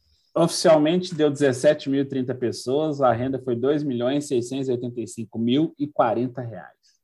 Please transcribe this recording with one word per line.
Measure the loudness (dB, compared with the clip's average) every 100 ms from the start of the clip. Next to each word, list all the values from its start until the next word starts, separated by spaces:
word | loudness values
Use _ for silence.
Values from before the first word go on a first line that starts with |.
| _ _ _ 0
Oficialmente | 0 4 6 6 6 2 -2 0
deu | 0
dezessete | 2 2 4 2 2 0
mil | -2
e | -2
trinta | -4 -4 -4
pessoas, | -4 -4 -2 -2 0 2
a | 2
renda | 2 0 -4
foi | -4 -2
dois | 0 0
milhões | 0 -2 0 -2 -2
seiscentos | -2 -2 -4 -4
e |
oitenta | -4 -4 -8
e | -10
cinco | -10 -10 -4
mil | 0 2 0 -4
e | -6
quarenta | 0 0 0 -4 -6
reais. | -12 -12 -18 _ _ _